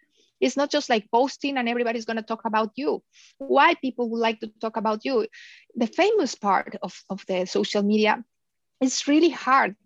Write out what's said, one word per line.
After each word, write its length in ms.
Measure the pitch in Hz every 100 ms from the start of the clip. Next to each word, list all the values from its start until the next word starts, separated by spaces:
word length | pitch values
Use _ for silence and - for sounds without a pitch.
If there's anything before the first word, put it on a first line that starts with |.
| _ _ _ -
It's 160 | 262 277
not 140 | 285
just 200 | 294 -
like 200 | 226 -
posting 460 | 233 269 - 277 269
and 120 | 233
everybody's 360 | 240 240 233
gonna 180 | 226 226
talk 200 | 220 226
about 280 | 226 220 220
you. 280 | - 302 220 - _ - -
Why 360 | 277 269 311
people 360 | 349 262 233 240
would 100 | 233
like 200 | 226 226
to 120 | 220 -
talk 160 | 220 220
about 280 | 214 214
you? 220 | 262 247 - - - - _ 240
The 100 | 233
famous 480 | - 392 440 269
part 420 | - 202 185 - 208
of, 100 | 185 - -
of 160 | 196 -
the 200 | 185 185
social 360 | 202 214 208
media, 400 | 202 214 214 - - _ _ _ _ -
it's 280 | 262 - -
really 220 | 302 330
hard. 460 | 262 - 269 208 196